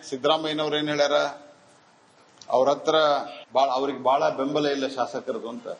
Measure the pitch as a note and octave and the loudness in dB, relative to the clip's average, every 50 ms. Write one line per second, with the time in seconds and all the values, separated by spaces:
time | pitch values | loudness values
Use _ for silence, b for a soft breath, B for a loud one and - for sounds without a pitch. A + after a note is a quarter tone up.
0 | - - C#3+ C3 B2 D3+ D#3 D#3+ D#3+ D#3 D3+ D3+ D#3 D3+ D3 D3+ D3+ D3+ D3 C#3+ | -10 -10 -10 -2 2 2 2 2 0 -4 -4 -2 -2 -2 -2 -2 -2 -2 0 2
1 | C#3+ D3 D3 D3 D3 C#3+ C#3+ - - - - - - - - _ _ _ _ _ | 2 4 4 2 2 0 -4 -10 -18 -20 -20 -20 -20 -20 -20 _ _ _ _ _
2 | _ _ _ _ - _ _ - - - - B2 C3 C#3 C#3+ C3+ C#3+ D#3 D#3 D#3+ | _ _ _ _ -20 _ _ -20 -8 0 2 2 4 4 2 0 0 0 2 4
3 | D#3 D3 C#3+ C#3 C#3 G2+ - - - _ A2+ B2+ C#3 C#3 B2+ B2+ C#3 C#3 C3 A#2+ | 4 4 2 0 -2 -6 -12 -16 -18 _ 2 2 2 4 2 0 0 -2 -4 -2
4 | A#2 C3 C3+ C#3+ D#3 D3+ B2 C3 C3+ C#3 D3 D3+ D3 C#3+ C#3+ C#3 C3+ C3 - C3 | 0 2 2 4 2 0 0 -2 -4 -2 0 0 0 0 0 -2 -4 -4 -2 -4
5 | A#2+ - - B2+ - C3 A#2+ A2+ G2 A#2 B2 A#2 - F#2 F2 - | -4 -4 -4 -8 -8 -6 -8 -8 -8 -10 -12 -12 -12 -12 -14 -14